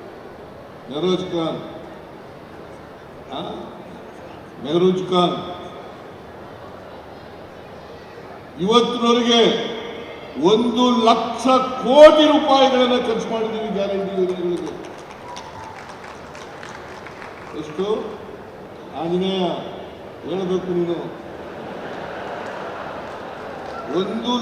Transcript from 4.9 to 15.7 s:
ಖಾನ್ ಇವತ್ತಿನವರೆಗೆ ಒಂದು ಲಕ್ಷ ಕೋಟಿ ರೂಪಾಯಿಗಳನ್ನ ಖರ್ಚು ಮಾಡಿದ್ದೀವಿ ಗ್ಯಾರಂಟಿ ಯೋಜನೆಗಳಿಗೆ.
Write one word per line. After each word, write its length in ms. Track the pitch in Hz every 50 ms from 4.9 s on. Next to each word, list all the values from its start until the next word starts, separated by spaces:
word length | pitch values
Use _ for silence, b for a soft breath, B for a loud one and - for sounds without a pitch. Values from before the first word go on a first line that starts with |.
| 180 - - -
ಖಾನ್ 260 | 180 180 175 160 - - - - - - - - - - - - - - - - - - - - - - - - - - - - - - - - - - - - - - - - - - - - - - - - - - - - - - - - - - - - - - - - - 135 175
ಇವತ್ತಿನವರೆಗೆ 760 | 208 233 240 - - 247 247 233 240 240 247 233 240 233 233 220 175 - - - - - - - - - - - - - - - - - 127 147 185
ಒಂದು 340 | 214 220 247 240 226 247 247 247 240 233 226 226
ಲಕ್ಷ 360 | 240 226 - 240 - - - 262 262 254 254 254 - - -
ಕೋಟಿ 400 | 226 262 294 302 311 302 302 302 302 294
ರೂಪಾಯಿಗಳನ್ನ 640 | 311 302 269 269 269 262 254 254 247 254 247 247 247 -
ಖರ್ಚು 220 | 220 220 190 - - 226
ಮಾಡಿದ್ದೀವಿ 360 | 226 220 214 208 208 214 202
ಗ್ಯಾರಂಟಿ 460 | 185 196 196 196 196 196 190 185 190 185
ಯೋಜನೆಗಳಿಗೆ. 540 | 185 180 180 180 175 180 175 - 160 151 - - - - - - - - - - - - - - - - - - - -